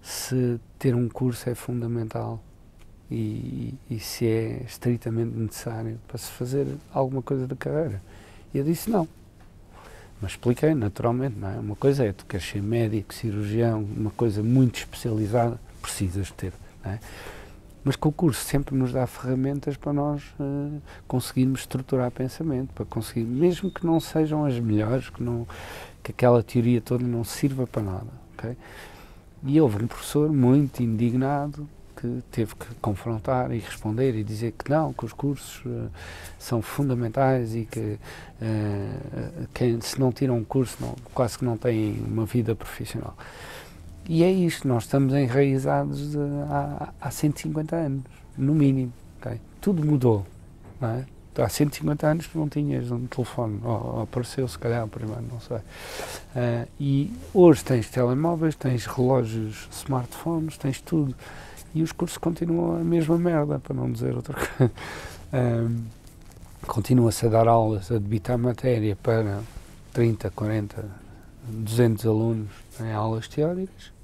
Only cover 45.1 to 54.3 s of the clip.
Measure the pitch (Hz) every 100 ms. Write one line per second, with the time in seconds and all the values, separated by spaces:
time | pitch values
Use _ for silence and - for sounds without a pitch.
45.1 | 135 131 123 139 135 139 143 143 139 143
46.1 | 147 143 143 147 143 143 143 147 - 139
47.1 | - 151 143 160 151 156 165 156 135 131
48.1 | - - - 135 156 143 135 127 123 -
49.1 | - - 113 - - - 180 151 147 123
50.1 | 107 95 - - - - - 120 113 135
51.1 | - - - 120 - 151 - 156 147 156
52.1 | 165 151 160 151 147 147 135 120 120 123
53.1 | - 120 - 117 104 117 110 117 117 110
54.1 | 123 120